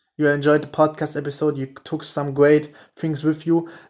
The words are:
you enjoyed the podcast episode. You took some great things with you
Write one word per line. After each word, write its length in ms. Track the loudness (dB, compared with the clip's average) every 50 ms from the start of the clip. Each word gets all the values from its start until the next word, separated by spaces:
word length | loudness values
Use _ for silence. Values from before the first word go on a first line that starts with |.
| _ _ _
you 120 | -2 0 0
enjoyed 340 | 0 2 2 2 2 2
the 60 | 0 -2
podcast 480 | 0 2 2 2 0 -4 -8 -8 -6
episode. 420 | -8 -8 -8 -6 -4 -2 -2 -2 -4
You 160 | -8 -10 -12 -18
took 220 | -12 -10 -10 -10 -10
some 300 | -8 -8 -6 -6 -4 2
great 380 | 4 6 6 6 4 2 -2 -10 -20 -20 _ _
things 280 | -8 -6 -6 -4 -2 -2
with 240 | -2 -2 -2 -2 0
you 200 | 0 0 -2 -4 -12 -20 -20